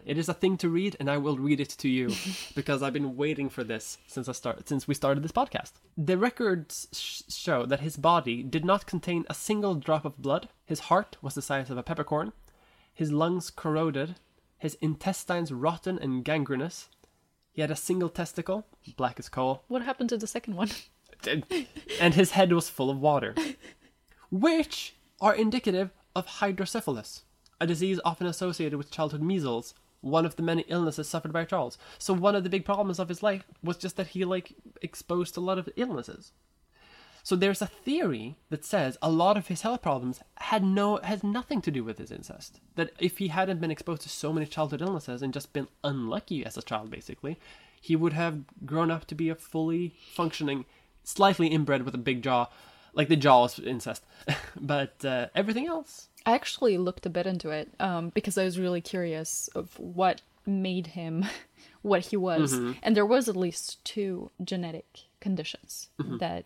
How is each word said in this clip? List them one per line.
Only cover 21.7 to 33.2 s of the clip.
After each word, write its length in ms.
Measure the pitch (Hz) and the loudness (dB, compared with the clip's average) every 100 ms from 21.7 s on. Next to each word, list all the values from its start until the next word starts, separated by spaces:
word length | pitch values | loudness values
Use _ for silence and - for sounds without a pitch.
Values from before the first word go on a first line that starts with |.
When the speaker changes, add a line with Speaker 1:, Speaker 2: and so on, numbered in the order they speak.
| - - - | -12 -8 2
Speaker 1:
and 140 | 170 | 6
his 180 | 156 180 | 6 6
head 220 | 185 185 | 6 6
was 160 | 170 - | 6 2
full 220 | - 131 | -2 0
of 80 | 139 | 2
water, 340 | 147 143 104 - 302 - - - _ _ _ _ - | 4 4 2 -2 -4 -6 -18 -20 _ _ _ _ -6
which 640 | 185 294 320 302 - - - _ - | 2 4 4 0 -4 -10 -14 _ 0
are 120 | 202 208 | 2 4
indicative 540 | 220 247 220 185 190 - _ - | 4 2 0 0 -2 -6 _ -4
of 120 | - | -4
hydrocephalus, 960 | - 202 190 185 226 - 120 - - - _ _ - | -2 -2 0 -4 -4 -4 -6 -6 -16 -20 _ _ -4
a 80 | 170 | -2
disease 320 | 165 190 185 - | 0 0 2 0
often 220 | 160 180 | 0 -4
associated 500 | 165 180 170 156 143 | -2 -4 -2 -2 -2
with 140 | 143 | -6
childhood 300 | - 151 151 | -4 -2 -2
measles, 520 | 160 190 139 117 123 - _ _ | 0 0 0 -2 -4 -16 _ _
one 240 | 135 160 165 | 0 2 2
of 100 | - | 0
the 80 | |
many 200 | 165 170 - | 0 0 0
illnesses 400 | 175 165 147 151 | 0 0 -2 -4
suffered 240 | 165 160 | -4 -2
by 120 | 165 165 | -4 0
Charles. 320 | 185 123 - - - | 0 -2 -6 -20 -8
So 160 | - | 0
one 220 | 185 196 202 | 4 4 4
of 80 | |
the 60 | 180 | 2
big 160 | 190 175 | -2 0
problems 340 | 202 202 175 | 0 0 0
of 100 | 170 | -4
his 140 | 175 | 0